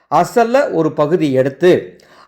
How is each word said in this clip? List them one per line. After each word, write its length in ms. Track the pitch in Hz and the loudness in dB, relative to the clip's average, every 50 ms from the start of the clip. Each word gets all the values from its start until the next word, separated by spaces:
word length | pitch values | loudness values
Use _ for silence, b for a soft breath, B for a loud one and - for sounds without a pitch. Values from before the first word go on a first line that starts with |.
| b b 143 | b b 0
அசல்ல 580 | 160 175 175 - 240 226 226 240 277 285 - | 0 0 0 0 0 0 2 0 0 0 0
ஒரு 200 | 190 165 160 156 | -2 -2 -2 -2
பகுதி 400 | 151 156 151 143 180 165 156 143 | 0 -2 -2 0 0 -2 0 0
எடுத்து, 640 | 127 131 127 139 - - 175 180 156 107 - - - b b b b b b | 0 0 0 0 -2 0 2 2 2 2 0 -8 -20 b b b b b b